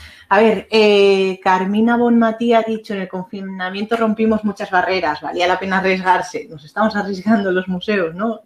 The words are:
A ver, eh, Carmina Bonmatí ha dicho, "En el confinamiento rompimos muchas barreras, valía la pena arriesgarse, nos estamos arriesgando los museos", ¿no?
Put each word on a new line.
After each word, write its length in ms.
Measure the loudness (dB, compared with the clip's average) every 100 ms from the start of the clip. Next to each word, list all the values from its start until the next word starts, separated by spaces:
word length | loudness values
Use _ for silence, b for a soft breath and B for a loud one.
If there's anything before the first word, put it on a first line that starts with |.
| B B B
A 120 | 4
ver, 260 | 4 2 0
eh, 680 | 2 4 6 4 4 0 -2
Carmina 540 | 0 0 0 0 2 2
Bonmatí 580 | 4 4 2 0 2
ha 80 | 2
dicho, 320 | 0 -6 -6
"En 80 | -8
el 60 | -6
confinamiento 880 | -8 -10 -12 -12 -10 -8 -8 -4 -2
rompimos 480 | 0 0 0 0
muchas 260 | -2 -6 -2
barreras, 500 | -2 0 -2 -2 -4
valía 240 | -6 -2 0
la 120 | 0
pena 200 | 0 0
arriesgarse, 680 | 0 0 2 0 0 -10 -12
nos 160 | -16
estamos 320 | -14 -2 -2 -2
arriesgando 540 | -6 -6 0 0 2
los 160 | -2 -2
museos", 460 | -6 -2 -2 -2
¿no? 260 | -4 -6 -6